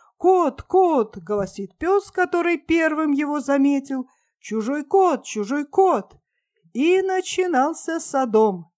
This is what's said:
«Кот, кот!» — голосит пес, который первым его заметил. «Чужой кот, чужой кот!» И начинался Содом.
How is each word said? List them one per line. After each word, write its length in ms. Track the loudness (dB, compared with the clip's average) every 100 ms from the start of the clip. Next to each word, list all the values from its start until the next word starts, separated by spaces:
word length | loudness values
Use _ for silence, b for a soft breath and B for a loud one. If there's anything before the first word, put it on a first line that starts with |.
| _ _
«Кот, 460 | 2 4 2 -4
кот!» — 540 | -2 2 4 2 -2 -6
голосит 580 | -6 -4 -4 -8 -12 -6
пес, 340 | 0 0 0
который 460 | -2 -2 0 0 -2
первым 540 | 0 0 0 0 0
его 280 | 0 -2 -4
заметил. 720 | 0 2 2 0 -2 -8 -10 _ _ _
«Чужой 440 | -8 -6 -4 -6
кот, 400 | 0 2 4 2
чужой 420 | -4 -8 -4 -4 -4
кот!» 520 | 2 2 2 -4 _ _ _ _ _ _
И 280 | -2 2 2
начинался 1000 | 0 -2 -4 -4 0 2 0 -2 -6 -4
Содом. 720 | -2 -2 0 2 2 0 -10